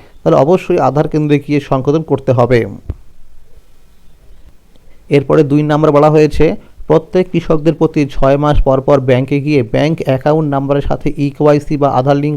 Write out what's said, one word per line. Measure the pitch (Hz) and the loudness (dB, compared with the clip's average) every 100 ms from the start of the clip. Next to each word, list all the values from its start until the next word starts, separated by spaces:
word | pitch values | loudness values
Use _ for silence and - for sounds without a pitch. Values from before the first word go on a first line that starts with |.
| - - | -20 -6
তাহলে | - 156 | 0 2
অবশ্যই | 139 180 - 175 135 | 2 0 0 -2 0
আধার | 135 156 | 0 -2
কেন্দ্রে | 156 151 147 | -2 0 -2
গিয়ে | 143 147 139 | 0 -4 -2
সংশোধন | 135 131 156 160 | -4 0 -2 -2
করতে | 139 - 123 | -4 0 0
হবে। | 117 123 104 95 - - - - - - - - - - - - - - - - - - _ - - - - 143 | 2 2 -2 -8 -14 -16 -14 -18 -18 -16 -18 -20 -20 -20 -20 -20 -20 -20 -20 -20 -20 -20 _ -20 -20 -20 -2 -2
এরপরে | 135 151 147 | 2 0 2
দুই | 147 151 | 0 0
নম্বর | 151 151 147 | 0 2 4
বলা | 151 | 4
হয়েছে, | 151 151 - 156 214 - - - | 4 2 2 0 0 -10 -18 0
প্রত্যেক | 156 160 185 180 | 0 0 -2 -2
কৃষকদের | 170 170 160 151 156 | -4 -2 0 0 0
প্রতি | 156 156 139 | 0 0 -2
ছয় | - 135 143 | 0 2 2
মাস | 147 139 - | 2 2 2
পর | 135 131 | 0 2
পর | 143 131 | 0 2
ব্যাংকে | 127 135 143 | 0 0 -2
গিয়ে | 139 147 113 | 0 0 0
ব্যাংক | 135 147 165 - | -2 -2 -2 -2
অ্যাকাউন্ট | 131 147 156 151 | -2 0 0 0
নাম্বারের | 139 135 143 - | -2 -2 -2 -2
সাথে | 131 147 135 143 | -4 -4 -4 -6
ইকেওয়াইসি | 139 147 147 147 151 | 0 2 2 0 -2
বা | 139 131 | 0 0
আধার | 131 143 | 0 0
লিংক | 147 | -2